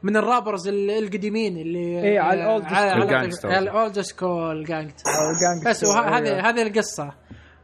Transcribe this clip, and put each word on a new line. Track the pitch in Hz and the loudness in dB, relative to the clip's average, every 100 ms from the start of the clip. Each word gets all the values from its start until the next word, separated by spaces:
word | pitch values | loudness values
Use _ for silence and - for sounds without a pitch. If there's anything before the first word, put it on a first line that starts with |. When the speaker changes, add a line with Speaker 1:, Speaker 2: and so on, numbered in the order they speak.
Speaker 1:
من | 190 214 | 0 0
الرابرز | 214 240 214 202 180 | 2 2 0 -4 -2
ال-، | 202 196 | -2 0
القديمين | 214 214 196 208 214 220 170 | 0 -2 -4 -2 -2 -2 -4
اللي، | 160 175 175 175 | -4 -4 -4 0
Speaker 2:
إيه، | 202 208 | 2 4
على | 165 185 | 4 2
الأولد | 175 220 175 | 2 0 2
Speaker 1:
على، | 185 | 2
Speaker 2:
سكول. | 202 | 2
Speaker 1:
على | 190 | 2
Speaker 3:
الجانجسترز. | - - 127 175 - | 4 2 2 -4 0
Speaker 1:
على | 190 | 0
الأولد | 190 202 220 202 | 2 0 0 -2
school | 185 - 185 175 165 156 | -6 -4 -2 -2 -2 -6
جانجسترز. | 156 160 151 143 - 151 | -6 -6 -6 -8 -4 0
Speaker 2:
أو | 156 160 | 0 2
الجانجسترز، | 175 175 160 - 165 | 0 2 0 2 2
Speaker 1:
بس | 202 | 2
وه-، | |
Speaker 2:
أيوة. | 226 233 | 2 2
Speaker 1:
هذه، | 220 196 202 | 0 0 0
هذه | 233 | 0
القصة. | 220 208 208 - 143 - - - - - | 0 0 -2 -4 -10 -12 -20 -20 -20 -18